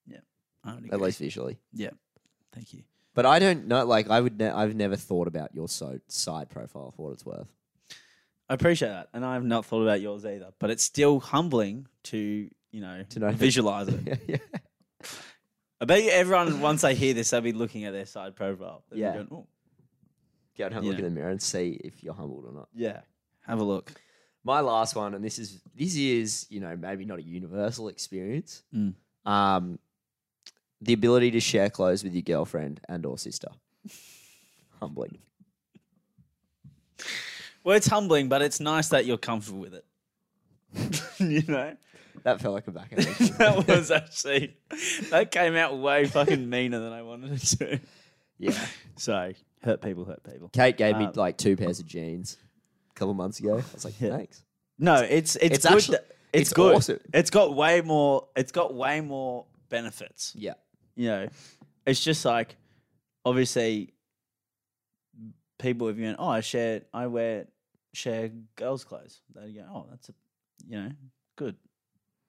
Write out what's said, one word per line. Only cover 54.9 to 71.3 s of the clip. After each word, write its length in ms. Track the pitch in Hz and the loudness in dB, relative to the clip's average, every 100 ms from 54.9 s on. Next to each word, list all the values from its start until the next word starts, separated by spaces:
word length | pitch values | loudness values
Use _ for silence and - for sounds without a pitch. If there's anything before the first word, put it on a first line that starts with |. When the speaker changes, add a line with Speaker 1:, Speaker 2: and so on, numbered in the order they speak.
| 147 | 6
Speaker 1:
it's, 340 | 117 156 160 - | 6 4 2 2
it's 200 | 170 139 | 4 6
Speaker 2:
It's 80 | 165 | 8
Speaker 1:
good 80 | 208 | 8
Speaker 2:
actually, 200 | 214 - | 6 2
Speaker 1:
that, 100 | - - _ | -2 -16 _
it's 160 | 156 - | 2 4
Speaker 2:
it's 20 | |
Speaker 1:
good. 220 | - 185 - | 6 8 8
Speaker 2:
awesome. 240 | - - - | 6 -2 0
Speaker 1:
It's 180 | 151 165 | 2 6
got 240 | 202 180 139 | 6 6 6
way 240 | 151 175 | 4 4
more, 480 | 160 151 143 135 - 135 | 4 4 4 2 0 -4
it's 160 | 131 | -2
got 220 | 170 175 | 0 -2
way 260 | 127 131 151 | 0 -2 -2
more 460 | 151 135 131 123 - _ _ | -4 -6 -6 -8 -12 _ _
benefits. 640 | 117 113 - 98 - - - | -6 -6 -12 -16 -12 -12 -10
Speaker 2:
Yeah. 180 | 98 - _ _ _ | -10 -12 _ _ _
Speaker 1:
You 140 | - 120 | -6 -2
know, 200 | 101 98 - - _ _ _ | -2 -6 -12 -20 _ _ _
it's 180 | - 131 | 0 0
just 200 | 160 156 | 0 0
like, 300 | 127 117 113 - _ _ _ _ _ _ | 2 0 -2 -8 _ _ _ _ _ _
obviously, 720 | 127 127 123 123 113 107 95 _ _ _ _ _ _ _ _ _ _ _ _ 113 110 - _ - | 0 2 2 2 0 -2 -6 _ _ _ _ _ _ _ _ _ _ _ _ -20 -20 -20 _ -6
people 300 | 127 120 113 | -4 -2 -4
have 100 | 107 | -4
gone, 160 | 110 - | -6 -4
"Oh, 100 | 180 | -2
I 120 | 113 | -2
share, 420 | - 123 117 110 - | -2 -2 -2 -4 -8
I 120 | 117 123 | -8 -6
wear, 380 | 120 117 107 - _ _ _ _ | -4 -4 -4 -10 _ _ _ _
share 380 | - 127 113 113 113 110 - | -12 -6 -6 -6 -10 -20 -10
girls' 280 | 120 131 | -8 -8
clothes." 360 | - 92 - - _ | -10 -18 -20 -20 _
They 160 | - 107 | -20 -20
go, 120 | 107 101 | -18 -16
"Oh, 140 | 190 69 | -16 -16
that's 180 | - - | -20 -20
a, 40 | - _ _ _ _ - | -20 _ _ _ _ -14
you 140 | 110 | -12
know, 80 | 101 143 131 _ _ | -12 -14 -20 _ _